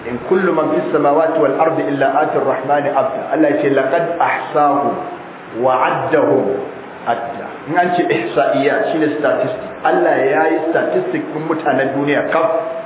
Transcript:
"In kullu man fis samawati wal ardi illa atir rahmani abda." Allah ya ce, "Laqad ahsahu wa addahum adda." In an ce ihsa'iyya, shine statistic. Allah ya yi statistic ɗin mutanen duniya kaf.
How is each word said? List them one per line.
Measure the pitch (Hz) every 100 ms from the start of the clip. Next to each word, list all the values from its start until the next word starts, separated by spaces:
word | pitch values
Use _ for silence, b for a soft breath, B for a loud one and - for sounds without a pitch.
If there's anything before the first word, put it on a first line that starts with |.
"In | 120 123 -
kullu | 185 185
man | 156 151 160
fis | -
samawati | 156 143 147 160 160
wal | 143 143
ardi | 160 151 147
illa | 139 139 139
atir | 156 -
rahmani | 135 127 135 143 143
abda." | 143 127 135 -
Allah | 156 147
ya | 139
ce, | 143
"Laqad | 135 135 170 170 -
ahsahu | 131 - - 151 147 143 147 - - - - - - 110
wa | 127 127 160
addahum | - - 151 160 - - - - - - -
adda." | - 117 - - - - -
In | 175
an | 180 175
ce |
ihsa'iyya, | 160 147 - 151 139 175 160 120 127
shine | 156 147 -
statistic. | 139 - - - - -
Allah | 156 147 170 143
ya | 139 151 160
yi | 160 160
statistic | 156 123 185 - 151 -
ɗin | 151 156
mutanen | 156 147 131 135 135
duniya | 143 139 -
kaf. | 156 - - - -